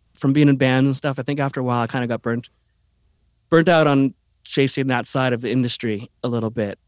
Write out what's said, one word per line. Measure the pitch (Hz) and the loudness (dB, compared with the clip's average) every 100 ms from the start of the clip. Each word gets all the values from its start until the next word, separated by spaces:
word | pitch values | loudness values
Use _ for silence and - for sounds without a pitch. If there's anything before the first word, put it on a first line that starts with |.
| _ - | _ -4
from | 139 | 0
being | 139 143 | 4 4
in | 135 | 4
bands | 127 131 139 | 2 2 2
and | 131 | 0
stuff. | 151 131 | -4 -6
I | |
think | 127 143 | -6 -4
after | 139 - | -4 -2
a | |
while, | 127 120 | -2 -2
I | 117 | -2
kinda | 131 120 | -4 -4
got | 113 | -4
burnt, | 117 117 - _ _ _ _ _ _ _ _ _ - | -4 -6 -6 _ _ _ _ _ _ _ _ _ 2
burnt | 165 160 | 2 6
out | 165 156 | 4 4
on | 139 135 - _ _ | 4 2 -2 _ _
chasing | - - 139 - 135 | -8 0 0 0 -2
that | 123 113 | -2 -2
side | 139 131 | -2 0
of | 120 | -2
the | 120 | -2
industry | 127 123 - 117 104 120 _ | -2 -2 -4 -6 -6 -10 _
a | 123 | -6
little | 120 113 | -4 -4
bit. | 120 101 - | -4 -6 -6